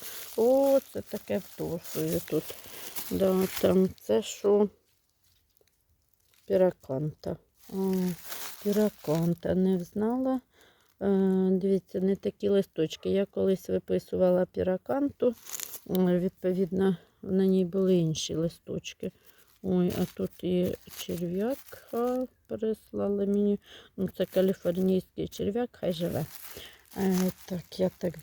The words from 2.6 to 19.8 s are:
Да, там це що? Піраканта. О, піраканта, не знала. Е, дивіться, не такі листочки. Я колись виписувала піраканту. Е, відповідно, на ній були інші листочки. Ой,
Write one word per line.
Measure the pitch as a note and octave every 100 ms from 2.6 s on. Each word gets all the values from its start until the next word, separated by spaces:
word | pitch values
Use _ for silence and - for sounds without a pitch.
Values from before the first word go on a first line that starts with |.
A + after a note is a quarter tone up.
| - - - - -
Да, | F3+ F#3+ F#3 F#3+ -
там | - F3+ F#3+ -
це | - A3
що? | G#3 - G3+ G#3 G#3 - _ _ _ _ _ _ _ _ _ _ _ _ _ _ _ _ -
Піраканта. | F#3+ F#3 - - C3+ D3+ - - E3 _ _ -
О, | F#3+ F#3+ F#3 F3+ E3+ - - - -
піраканта, | G#3 G3+ G#3+ - - D#3+ E3+ E3+ -
не | F3 F#3 F#3
знала. | F3 G3+ G#3+ B3+ C4 C4 - _ _ _ _ -
Е, | G3 F#3+ F#3+ F#3+ F#3
дивіться, | F#3+ G3 G3 - G3+
не | F#3+ G3
такі | G3+ - G3+
листочки. | G3 F#3+ - D#3+ - F#3
Я | F#3+ G3
колись | - G3 F#3+ -
виписувала | F#3 - F#3 - F3+ F#3 F3+ F#3
піраканту. | - F#3 F#3 - C4 C#4+ - B3 A#3 - - - - -
Е, | F#3 F3+ F3+
відповідно, | F3+ - F3+ F#3 F#3 F#3 F#3+ F3+ - _
на | G3 F#3+ F#3+
ній | F#3+
були | F3+ F#3+ F#3 F#3
інші | E3 D#3 -
листочки. | D#3 E3 - - - - - F#3+ - _ _ _ _ F#3+
Ой, | F#3